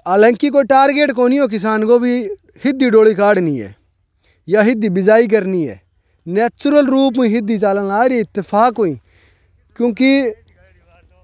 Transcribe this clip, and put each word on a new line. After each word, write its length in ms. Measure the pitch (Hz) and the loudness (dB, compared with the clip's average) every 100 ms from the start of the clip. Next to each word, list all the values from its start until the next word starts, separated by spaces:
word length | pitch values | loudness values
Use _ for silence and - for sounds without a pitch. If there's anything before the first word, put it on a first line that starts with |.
| 175 | -2
हालांकि 420 | 196 226 233 294 | 2 2 2 0
कोई 140 | 277 | 0
टारगेट 480 | 247 269 277 285 294 | 2 2 2 0 -2
को 160 | 240 247 | 0 0
नहीं 120 | 277 | 0
हो 80 | 254 | -2
किसान 360 | 208 214 214 214 | -2 -4 -2 0
को 100 | 240 | 0
भी 140 | 247 247 208 - _ _ | 0 -4 -6 -12 _ _
हिद्दी 260 | 269 269 254 | -4 -2 2
डोली 240 | 220 220 190 | 4 2 2
काटनी 400 | 202 202 165 135 | 0 0 -2 -4
है 180 | 98 - _ _ _ _ _ _ - | -8 -16 _ _ _ _ _ _ -4
या 140 | 208 | 0
हिद्दी 280 | 214 226 214 | 2 0 -2
बिजाई 380 | 180 190 220 233 | 0 2 4 4
करनी 360 | 220 190 185 | 0 -2 -4
है, 180 | 139 92 _ _ _ _ 165 | -6 -10 _ _ _ _ -8
नेचुरल 600 | 190 233 - 285 294 269 | -4 -4 -2 0 2 2
रूप 300 | 269 269 240 | 2 0 0
में 100 | 233 | 0
हिद्दी 280 | 233 208 214 | 0 -2 -2
चालन 320 | 202 202 196 | -2 -2 -2
आ 120 | 208 254 | 0 0
रही 140 | 247 | 0
इत्तेफाक 580 | 208 208 - 202 247 226 | -4 -6 -4 0 2 0
हुई, 180 | 185 131 _ _ _ _ _ _ _ - | -4 -4 _ _ _ _ _ _ _ -4
क्योंकि 540 | 240 202 262 277 247 - _ _ _ _ _ _ _ _ | -4 0 2 2 -2 -8 _ _ _ _ _ _ _ _